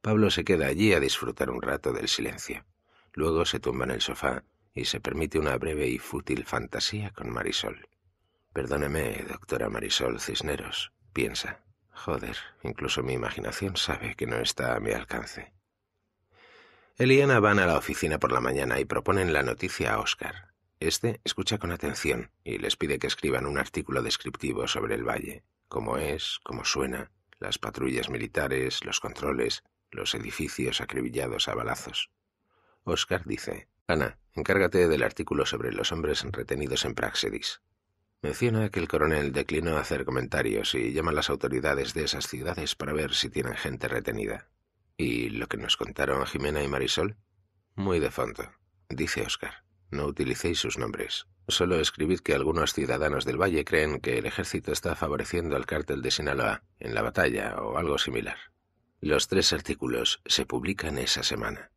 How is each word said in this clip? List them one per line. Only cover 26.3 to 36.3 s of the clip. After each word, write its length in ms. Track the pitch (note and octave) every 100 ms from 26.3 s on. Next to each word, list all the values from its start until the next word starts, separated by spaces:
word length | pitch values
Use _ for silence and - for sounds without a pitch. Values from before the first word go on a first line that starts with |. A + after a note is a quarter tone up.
| -
cómo 220 | - A#1
suena, 480 | - C#2 C2+ C2 - _ _ -
las 200 | G1+ -
patrullas 500 | - - C2 B1 A#1
militares, 760 | B1 A1+ - C#2+ C2 B1+ -
los 140 | - -
controles, 640 | - - C#2+ C2+ A#1 - _ _ _
los 240 | G1+ -
edificios 680 | A#1 G#1+ - - - B1 -
acribillados 680 | A#1 B1+ B1 B1 C2 - -
a 60 |
balazos. 560 | G#1 A1+ A#1+ B1+ - - _ _ _ _ _ _ _
Óscar 400 | - E2 - F2+ D#2+
dice, 420 | G#1 - G1+ - _ -
"Ana, 320 | E2 A#1+ - _
encárgate 540 | - D2 G2 F2+ F#2+ E2+
del 140 | D2+
artículo 440 | A1+ - - C2+ C2
sobre 260 | A#1+ A#1
los 200 | G1+ -
hombres 320 | E2 D2+ C#2+ C2